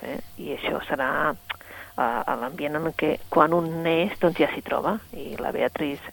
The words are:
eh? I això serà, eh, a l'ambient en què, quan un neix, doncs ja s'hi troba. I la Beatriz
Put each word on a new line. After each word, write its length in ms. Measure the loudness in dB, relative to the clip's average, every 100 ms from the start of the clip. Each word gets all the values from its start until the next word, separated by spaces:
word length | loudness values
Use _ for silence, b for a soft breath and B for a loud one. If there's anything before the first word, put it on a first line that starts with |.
eh? 180 | -10 -8 -10 -10
I 160 | -8 -6
això 240 | -4 -4 -4
serà, 460 | -2 0 0 0
eh, 680 | -2 -6 -8 -8 -16 -12 0 0 2 0
a 100 | -2
l'ambient 400 | -2 -4 -2 0
en 100 | -2
què, 260 | 0 0 0 2
quan 240 | 8 8
un 300 | 6 2 0
neix, 320 | 2 2 2 2
doncs 180 | 2 4
ja 80 | 2
s'hi 140 | 0
troba. 360 | -2 -2 0 -2 -6
I 240 | -12 -10 -6
la 140 | -4
Beatriz 480 | -2 -2 0 -4 -4 -8